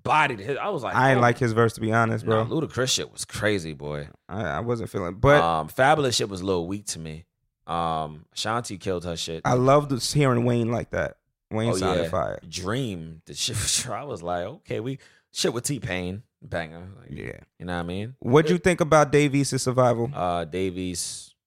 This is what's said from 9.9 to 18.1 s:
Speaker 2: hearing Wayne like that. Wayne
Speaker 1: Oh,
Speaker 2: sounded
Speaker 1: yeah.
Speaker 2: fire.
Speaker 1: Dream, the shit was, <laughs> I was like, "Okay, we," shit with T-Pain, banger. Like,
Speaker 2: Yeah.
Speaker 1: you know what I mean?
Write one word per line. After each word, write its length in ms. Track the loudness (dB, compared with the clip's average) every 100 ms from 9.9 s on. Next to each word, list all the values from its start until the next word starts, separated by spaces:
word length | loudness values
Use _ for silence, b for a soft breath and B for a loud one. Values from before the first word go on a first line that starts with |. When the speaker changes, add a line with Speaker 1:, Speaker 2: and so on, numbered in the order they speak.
| -2 0
Speaker 2:
hearing 320 | 2 4 4 2
Wayne 260 | 2 0
like 200 | -2 -4
that. 260 | -2 -4 -6 _ _ -8
Wayne 200 | -4 0
Speaker 1:
Oh, 40 | 0
Speaker 2:
sounded 260 | 0 0
Speaker 1:
yeah. 60 | 0
Speaker 2:
fire. 300 | -2 -2 -6 -10
Speaker 1:
Dream, 720 | -8 -4 -2 -2 -6 -10 -14 -14
the 80 |
shit 220 | -6 -4 -2
was, 300 | 0 0 -2
<laughs> 60 |
I 120 | -8
was 180 | -8 -8
like, 220 | -4 -4 -4
"Okay, 340 | -10 -8 -6
we," 200 | -6 -8 b b b
shit 220 | -4 -2
with 100 | -2 -4
T-Pain, 580 | -6 -4 -4 -4 -8 -12 _
banger. 460 | -10 -8 -8 -12 -18 -18
Like, 100 | -16
Speaker 2:
Yeah. 280 | -12 -12 -12 -18 -14
Speaker 1:
you 60 | -6
know 80 |
what 60 | -6
I 40 |
mean? 320 | -4 -6 -8